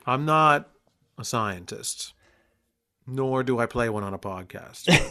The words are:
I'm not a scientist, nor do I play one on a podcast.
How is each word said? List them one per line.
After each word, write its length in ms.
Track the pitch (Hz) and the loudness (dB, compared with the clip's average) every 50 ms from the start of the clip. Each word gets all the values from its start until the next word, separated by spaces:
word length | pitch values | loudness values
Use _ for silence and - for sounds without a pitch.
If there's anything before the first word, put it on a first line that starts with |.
| - | -4
I'm 200 | 127 123 135 147 | -2 -2 -2 0
not 440 | 156 156 156 156 151 147 143 - - _ _ _ _ _ _ _ _ _ | 2 4 4 6 6 4 4 2 -4 _ _ _ _ _ _ _ _ _
a 80 | - 123 | -12 -8
scientist, 880 | - - 117 110 101 95 90 87 - - - - - - - - - - _ _ _ _ _ _ _ _ _ _ _ _ _ _ _ _ _ _ | -4 -2 -2 0 -2 -4 -6 -8 -12 -12 -10 -8 -8 -8 -8 -12 -14 -16 _ _ _ _ _ _ _ _ _ _ _ _ _ _ _ _ _ _
nor 380 | - 127 135 135 131 131 131 127 | -8 -4 -2 0 2 2 2 2
do 160 | 127 127 117 | 2 2 2
I 60 | 117 | 0
play 220 | 113 - 123 120 113 | 0 0 0 0 0
one 140 | 107 104 101 | 0 -2 -4
on 120 | 98 98 | -4 -6
a 40 | - | -6
podcast. 680 | - 101 95 92 90 90 - - - - - - - - 170 - - - | -6 -8 -8 -10 -10 -12 -14 -16 -16 -16 -18 -4 2 4 4 4 4 0